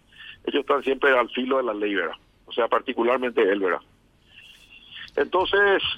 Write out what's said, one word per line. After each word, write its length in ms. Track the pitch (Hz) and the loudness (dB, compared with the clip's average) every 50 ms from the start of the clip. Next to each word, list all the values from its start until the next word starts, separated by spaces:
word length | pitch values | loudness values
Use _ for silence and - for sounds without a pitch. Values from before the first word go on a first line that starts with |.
| _ _ _ - - - - - - | _ _ _ -20 -20 -20 -20 -10 -10
Ellos 160 | - - 143 | -4 -2 -2
están 200 | 131 - 143 139 | 0 0 0 0
siempre 340 | 110 131 135 127 - 139 131 | 0 -2 -2 2 2 4 4
al 140 | 123 117 110 | 4 2 0
filo 280 | - - 131 127 139 131 | -2 -6 -2 0 0 0
de 60 | 127 | 0
la 120 | 117 107 | -2 -2
ley, 180 | 104 104 104 98 | -2 -2 -2 -2
¿verdad? 220 | 92 85 80 - - _ _ _ _ _ - | -2 -4 -4 -6 -12 _ _ _ _ _ -10
O 40 | |
sea, 160 | - 127 117 113 | -2 -2 0 2
particularmente 720 | 123 117 - - 120 120 113 120 127 131 127 123 117 135 110 | 2 0 -2 -2 -4 -2 0 2 2 0 0 -2 0 2 2
él, 160 | 92 101 104 | 2 2 2
¿verdad? 220 | 95 90 82 - - _ _ _ _ _ _ _ _ _ - - - - - - - _ - - - - - - - - - | 0 0 -2 -2 -6 _ _ _ _ _ _ _ _ _ -20 -20 -20 -20 -20 -20 -20 _ -20 -20 -20 -20 -18 -18 -18 -10 -4
Entonces, 680 | - 139 123 - 180 185 - 196 196 202 202 196 165 - - - | -4 -4 0 0 0 0 2 2 2 4 4 4 2 0 -2 -6